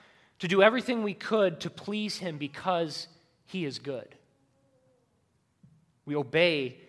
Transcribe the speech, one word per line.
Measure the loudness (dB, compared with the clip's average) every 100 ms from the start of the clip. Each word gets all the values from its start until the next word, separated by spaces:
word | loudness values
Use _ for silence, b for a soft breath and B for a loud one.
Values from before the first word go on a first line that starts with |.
| b b b b
to | 0
do | 6
everything | 8 6 0 -2
we | -2
could | -6 -2 2 2 0
to | -8
please | -10 -8 -6 -6 -6
him | -8 -8
because | -8 -6 -2 0 -2 -6 -14 b b b
he | -12 -8 -6
is | -8
good? | -10 -10 -12 -20 _ _ _ _ _ _ _ _ _ _ _ _ _ _ -20 _ _ _ -6
We | -4
obey | 0 2 4 2 -2 -8